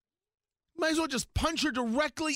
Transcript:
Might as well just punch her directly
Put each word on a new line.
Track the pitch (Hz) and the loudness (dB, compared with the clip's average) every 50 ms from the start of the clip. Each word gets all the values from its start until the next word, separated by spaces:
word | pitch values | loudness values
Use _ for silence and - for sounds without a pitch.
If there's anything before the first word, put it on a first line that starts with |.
| _ _ _ _ _ _ _ _ _ _ _ _ _ _ - | _ _ _ _ _ _ _ _ _ _ _ _ _ _ -6
Might | 330 311 320 | -2 0 0
as | 311 | 2
well | 320 320 | 2 0
just | 285 277 220 - - - | 0 -2 -4 -4 -2 -2
punch | - 269 320 330 240 247 | 0 0 0 0 0 0
her | 311 | 0
directly | 220 254 247 226 220 277 302 294 - - 320 311 277 | 0 0 0 0 2 0 0 0 -2 -4 -2 -2 -2